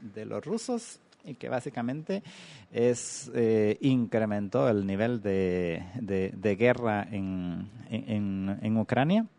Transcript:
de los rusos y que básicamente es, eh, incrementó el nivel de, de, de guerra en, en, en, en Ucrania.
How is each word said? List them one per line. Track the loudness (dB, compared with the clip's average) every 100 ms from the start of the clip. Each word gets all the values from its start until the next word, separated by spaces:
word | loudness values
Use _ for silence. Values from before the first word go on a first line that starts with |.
| -16
de | -12 -8
los | -6 -4
rusos | -6 -4 -6 -6 -18 _ _
y | -16 -10
que | -4
básicamente | -4 -4 -4 -4 -4 -4 -6 -8 -18 -20 -20 -6
es, | 2 4 2 -2 -12 -4
eh, | 2 4 6 4 4
incrementó | 4 4 2 2 2 0 0 2 4
el | 4 2
nivel | 2 0 0
de, | 0 2 2 2 0 -2 -6 -8
de, | -2 0 -2 0
de | 0 4
guerra | 4 4 2 0 -2
en, | -4 -4 -4 -4 -6 -8 -12 -8
en, | -6 -4
en, | -2 -2 -2 -4 -2
en | 0 0
Ucrania. | 2 2 2 2 0